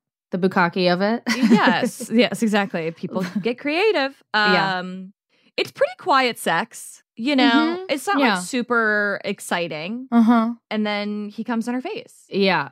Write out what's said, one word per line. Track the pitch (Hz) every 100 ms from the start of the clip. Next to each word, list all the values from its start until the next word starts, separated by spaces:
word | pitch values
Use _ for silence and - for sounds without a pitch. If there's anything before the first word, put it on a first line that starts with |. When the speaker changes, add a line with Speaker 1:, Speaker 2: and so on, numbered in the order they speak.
| _ _ _
Speaker 1:
The | 185
bukkake | 190 196 170 190 180
of | 180
it. | 202 233 -
<laughs> | 233 220
Speaker 2:
Yes. | - - 160 214 - 240
Yes, | 226 202 202
exactly. | 226 208 196 180 160
People | 165 185 185 180
Speaker 1:
<laughs> | 202
Speaker 2:
get | 220 247
creative. | 285 320 440 330 269 - _
Speaker 1:
Yeah. | 214 208 196 196 185
Speaker 2:
Um, | 185 185 185 _ _ _ _ -
it's | 381
pretty | - 587 740
quiet | 370 269 247 -
sex, | 190 165 226 - - - _ -
you | 240
know? | 269 269
Speaker 1:
Mm-hmm. | 269 320 349 -
Speaker 2:
It's | 294 403
not, | 294
Speaker 1:
Yeah. | 254 185
Speaker 2:
like, |
super | 180 247 233 233 220 208 208 190
exciting. | 196 202 - 180 170 151 175 240 262
Speaker 1:
Uh-huh. | 233 226 240 226 233 -
Speaker 2:
And | 214 208
then | 208 208 208 208
he | 220
comes | 226 233 226
on |
her | 247
face. | 320 440 - - -
Speaker 1:
Yeah. | 185 190 170 139